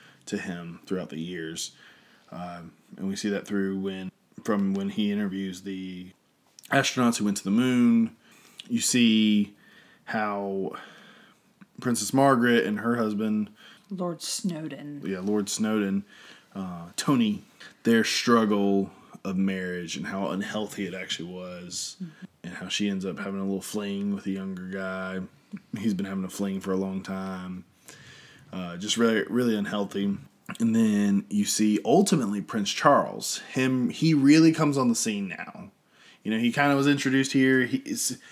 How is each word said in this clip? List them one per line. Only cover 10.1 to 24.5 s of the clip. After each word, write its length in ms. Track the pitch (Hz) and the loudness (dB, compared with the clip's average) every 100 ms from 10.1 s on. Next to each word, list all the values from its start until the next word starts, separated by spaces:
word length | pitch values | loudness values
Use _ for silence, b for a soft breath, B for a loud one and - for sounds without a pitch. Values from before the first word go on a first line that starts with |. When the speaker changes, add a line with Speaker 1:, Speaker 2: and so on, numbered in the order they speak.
| 113 107 101 98 98 95 - B B B B B B B _ - - | -4 -4 -4 -4 -4 -4 -8 B B B B B B B _ -20 -6
Speaker 1:
Princess 320 | 123 117 - | -2 -2 0
Margaret 520 | 135 139 123 120 117 101 | 4 6 6 6 4 2
and 140 | 104 | -2
her 160 | 117 120 | -2 0
husband, 540 | 110 104 107 107 104 B B B B | 0 0 0 0 -2 B B B B
Speaker 2:
Lord 320 | 185 180 160 | -6 -6 -6
Snowdon. 800 | - - 185 156 156 135 147 143 - | -8 -6 -4 -6 -8 -10 -12 -10 -6
Speaker 1:
Yeah, 140 | 92 | -4
Lord 300 | 98 104 101 | 0 0 0
Snowdon, 540 | - 110 110 98 98 - B B B B 98 | -2 0 0 0 -2 -4 B B B B -12
uh, 320 | 92 87 85 - | -10 -10 -12 -6
Tony, 480 | - 131 110 101 - B B B | 0 2 2 -2 -8 B B B
their 200 | 117 113 | 2 4
struggle 880 | 107 - 123 117 107 101 101 98 92 B B - | 4 0 4 4 4 2 4 2 0 B B -14
of 140 | 98 95 | -6 -2
marriage 580 | 95 95 92 90 85 - | 0 -2 -6 -6 -8 -8
and 100 | - | -6
how 200 | 98 90 | -4 -4
unhealthy 560 | 92 101 107 104 - 92 | -4 -4 -4 -6 -6 -8
it 60 | |
actually 380 | 92 95 - 87 | -8 -8 -8 -8
was, 640 | 92 90 90 90 90 - - | -10 -12 -12 -12 -10 -10 -10
Speaker 2:
Mm-hmm. 220 | 170 - - _ 87 | -14 -14 -20 _ -14
Speaker 1:
and 80 | - | -12
how 120 | 92 | -6
she 200 | - 104 | -2 -2
ends 160 | 95 95 | -2 -4
up 140 | 87 | -6
having 200 | 101 98 | -6 -6
a 40 | |
little 180 | 98 95 | -4 -4
fling 520 | - 107 101 101 101 98 | -4 -8 -6 -4 -4 -4
with 100 | 98 | -4
a 60 | |
younger 360 | 98 95 | -6 -6